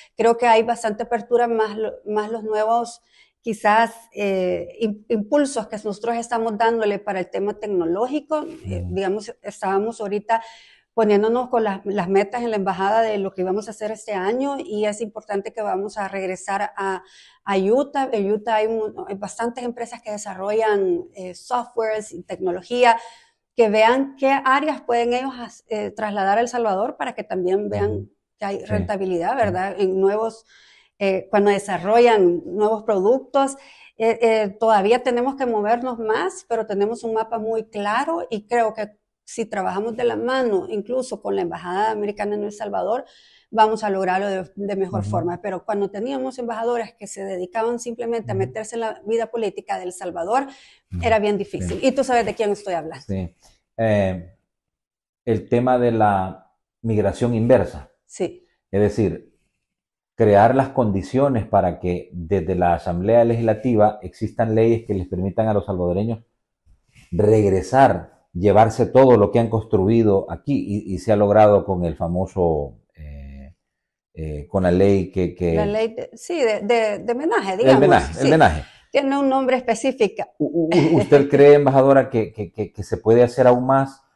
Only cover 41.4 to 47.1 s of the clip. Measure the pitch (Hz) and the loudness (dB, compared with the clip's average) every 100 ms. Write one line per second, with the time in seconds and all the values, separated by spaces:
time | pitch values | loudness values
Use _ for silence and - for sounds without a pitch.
41.4 | 175 170 175 185 220 214 208 208 208 208 | -4 -8 -6 -4 -2 -2 -6 -6 -6 -6
42.4 | 208 208 208 196 185 247 - _ _ _ | -6 -8 -8 -4 -2 -4 -6 _ _ _
43.4 | _ 220 220 214 214 190 185 185 202 190 | _ 2 2 2 -2 -2 0 -2 -2 -6
44.4 | 185 - 202 196 185 107 101 175 170 175 | -8 -8 -6 -4 -4 -4 -4 -4 -4 -6
45.4 | 208 185 - 202 196 202 240 269 262 262 | -8 -8 -6 -4 -4 -6 -6 -6 -8 -8
46.4 | 240 220 233 240 208 - 202 | -8 -6 -4 -4 -6 -12 -16